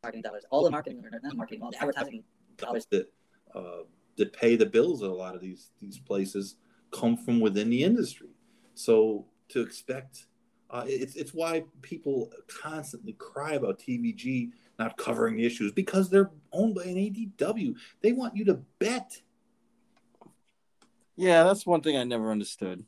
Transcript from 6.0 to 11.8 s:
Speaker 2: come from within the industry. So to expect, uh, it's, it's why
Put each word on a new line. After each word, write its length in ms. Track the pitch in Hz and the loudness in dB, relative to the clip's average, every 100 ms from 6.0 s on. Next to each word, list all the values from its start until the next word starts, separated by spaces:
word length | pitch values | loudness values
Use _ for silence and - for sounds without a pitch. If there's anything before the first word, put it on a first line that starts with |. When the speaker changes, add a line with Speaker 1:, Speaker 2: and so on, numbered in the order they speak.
| - 101 98 101 98 - _ _ _ | -4 -2 -2 -4 -8 -14 _ _ _
Speaker 2:
come 240 | - 117 117 | -2 0 0
from 220 | - 117 | 2 4
within 320 | 110 101 110 | 4 2 2
the 140 | 120 | 2
industry. 460 | 170 240 - - - _ _ _ _ | 4 2 0 -6 -20 _ _ _ _
So 520 | - - 113 110 104 - _ _ | -8 4 6 6 2 -8 _ _
to 100 | 127 | -4
expect, 680 | 117 - - 131 131 - _ _ _ _ _ | -4 -8 -10 -10 -10 -20 _ _ _ _ _
uh, 140 | 123 123 | -10 -6
it's, 280 | 135 135 | -6 -6
it's 180 | - - | -8 -10
why 300 | 165 165 165 160 - | -4 -2 -2 -4 -20